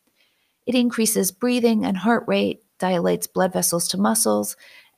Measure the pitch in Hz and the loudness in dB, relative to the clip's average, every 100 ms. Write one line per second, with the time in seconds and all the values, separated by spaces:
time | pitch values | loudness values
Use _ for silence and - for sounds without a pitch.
0 | _ _ _ _ _ _ - 247 240 233 | _ _ _ _ _ _ -2 0 2 0
1 | 220 196 185 - 247 247 233 220 190 190 | 0 0 -2 -2 -2 2 2 2 0 -2
2 | 202 226 - 196 202 - _ - 185 175 | 0 0 0 0 0 -4 _ -6 -2 0
3 | 185 175 - 180 185 180 165 170 175 185 | 0 -2 -2 0 0 0 -2 -2 -2 0
4 | 214 220 220 208 208 - - - - | 0 2 2 0 -2 -8 -18 -20 -12